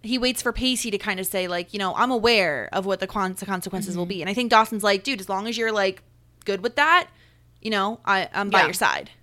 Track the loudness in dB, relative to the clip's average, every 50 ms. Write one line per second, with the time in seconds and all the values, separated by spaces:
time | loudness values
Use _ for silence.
0 | -2 -2 0 2 2 0 0 0 -2 -2 -2 0 0 0 0 0 -2 -4 -4 -4
1 | -2 -4 -4 -4 -4 -4 -2 -2 -2 -2 -2 -4 -4 -6 -6 -4 -2 -2 0 0
2 | 0 2 2 2 4 4 4 4 4 2 0 -2 -4 -2 -4 -2 0 0 -2 -2
3 | -2 -4 -2 -2 -2 -2 -4 -6 -6 -6 -6 -6 -4 -6 -6 -6 -6 -4 -4 -4
4 | -4 -4 -4 -6 -4 -4 -2 -2 2 6 6 6 6 4 0 0 2 2 2 2
5 | 0 -4 -6 -6 -4 -6 -4 -4 -4 -4 -4 -2 -2 0 0 2 0 0 -2 -4
6 | _ _ _ _ _ _ _ _ _ -4 -4 -2 -4 -4 0 2 4 4 4 4
7 | 2 0 _ _ _ _ _ _ _ _ _ _ -4 -2 0 0 0 0 -2 -4
8 | 0 0 2 2 0 -2 -4 -4 -2 2 4 4 4 4 2 0 0 0 0 -2
9 | -6 -12 -20 _